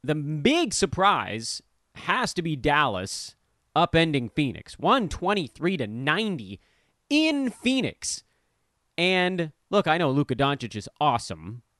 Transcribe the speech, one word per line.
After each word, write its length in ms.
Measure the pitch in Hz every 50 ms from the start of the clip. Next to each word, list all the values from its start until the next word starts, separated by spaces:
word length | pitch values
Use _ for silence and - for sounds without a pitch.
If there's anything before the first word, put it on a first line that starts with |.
| -
The 120 | 127 151
big 580 | 156 147 143 156 151 143 233 294 349 339 233 -
surprise 880 | - - 151 - 175 190 202 190 143 104 92 101 113 113 - - - _ _ _ _ _ _ _
has 380 | - - - 185 247 247 190 -
to 80 | -
be 160 | 170 165 151
Dallas 800 | 135 110 147 143 151 151 131 104 92 92 95 - - - - - _ _ _ _ _ _ _ _
upending 560 | 151 175 170 - 165 165 165 147 139 120 110 _
Phoenix, 440 | - 151 131 90 - - - -
one 300 | - - 175 240 269 214
twenty-three 720 | 160 - - 180 180 208 202 160 120 _ - 147 175 196
to 100 | 170 120
ninety 720 | 104 107 120 135 143 156 185 226 214 190 139 107 92 101 - _ _ _ _ _ _ _ _ _ _
in 400 | 285 302 311 320 302 285 269 247
Phoenix. 760 | - - - 247 262 262 208 120 - _ - - - - _ _ _ _ _ _ _ _ _ _ _ _ _ _ _
And 560 | - 170 180 185 185 180 180 190 180 170 156 - _ _ _
look, 180 | 190 208 185
I 100 | 160 156
know 140 | 170 175 139
Luka 240 | 131 143 147 - 127
Doncic 400 | 113 139 139 143 131 - 110 -
is 140 | 107 - - _ _
awesome. 640 | 151 147 123 117 - - 92 80 80 87 113 123 _ _ _